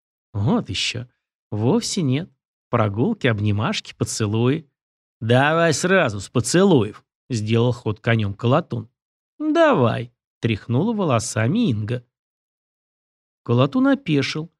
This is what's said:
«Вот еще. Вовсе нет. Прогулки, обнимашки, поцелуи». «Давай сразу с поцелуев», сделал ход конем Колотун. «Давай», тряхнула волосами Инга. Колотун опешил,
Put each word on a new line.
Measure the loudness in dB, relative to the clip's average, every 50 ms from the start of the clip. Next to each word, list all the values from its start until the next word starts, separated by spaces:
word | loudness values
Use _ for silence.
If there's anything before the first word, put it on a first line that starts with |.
| _ _ _ _ _ _ -6
«Вот | -4 0 0 0 0 -2 -4
еще. | -6 -6 -6 -6 -6 -8 -10 -14 _ _ _ _ _ _ _ _
Вовсе | -6 -2 0 0 0 0 0 -4 -4 -2
нет. | -2 -2 -2 -2 -4 -8 _ _ _ _ _ _ _ _
Прогулки, | 0 0 0 0 0 0 -2 -2 -2 -2 0 -2
обнимашки, | 0 0 0 -2 0 0 -2 -2 -4 -6 -8 -10 -8
поцелуи». | -6 -6 -6 -4 -4 -4 -2 -2 0 0 0 0 -2 -4 _ _ _ _ _ _ _ _ _ _ -6
«Давай | -2 2 4 4 4 4 2 2 2 2 2
сразу | 0 0 2 2 4 2 2 -2 -6
с | -8 -6
поцелуев», | -2 -2 -2 2 2 4 4 6 4 4 2 0 -4 -14 _ _ _ _ _ -8
сделал | -6 -6 -2 0 2 2 2 2
ход | 0 -2 -4 -6 -6 -4
конем | -2 -2 0 0 0 -2 -4
Колотун. | -2 0 2 2 2 0 -2 -8 -10 -10 -12 _ _ _ _ _ _ _ _ _ -6
«Давай», | -4 0 2 4 4 4 4 4 2 2 0 -2 -6 -10 _ _ _ _ _ _
тряхнула | -4 -2 -2 -2 -4 -2 -2 0 0 0 -2
волосами | -2 0 0 0 0 0 -2 -2 -2 0 0 0 0 0 0
Инга. | 0 -2 -4 -6 -6 -8 -10 _ _ _ _ _ _ _ _ _ _ _ _ _ _ _ _ _ _ _ _ _ _ _ _ _ _ _ _
Колотун | 0 2 2 2 2 2 2 2 2
опешил, | 2 0 0 0 0 0 0 -2 -4 -8 -10 -12 _ _